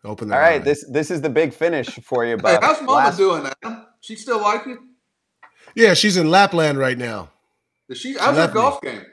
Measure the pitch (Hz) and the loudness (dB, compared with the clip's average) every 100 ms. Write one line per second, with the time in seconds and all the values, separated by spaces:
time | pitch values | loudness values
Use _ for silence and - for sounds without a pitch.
0 | 104 107 107 123 160 151 135 143 - 135 | -12 -10 -4 2 4 2 0 -2 -4 -4
1 | 151 170 147 127 156 - 170 156 113 - | -4 -4 -2 0 0 0 -2 -2 -6 -14
2 | - 127 117 113 110 127 277 311 262 269 | -6 -2 -2 0 2 4 2 0 0 2
3 | - 180 190 165 139 - 226 226 - _ | 2 2 0 0 -6 -10 -14 -14 -20 _
4 | - 220 269 226 208 226 262 247 _ _ | -18 -16 -6 -2 0 -2 -6 -18 _ _
5 | _ _ _ _ - _ - - 226 175 | _ _ _ _ -20 _ -14 2 4 4
6 | 214 180 160 180 196 170 151 139 131 123 | 2 2 4 4 4 2 0 0 -2 -2
7 | 120 107 80 _ _ _ _ _ _ - | -6 -10 -12 _ _ _ _ _ _ -14
8 | 254 277 226 151 165 214 262 - 139 110 | -12 -2 0 2 2 2 0 -2 -10 -12
9 | - | -18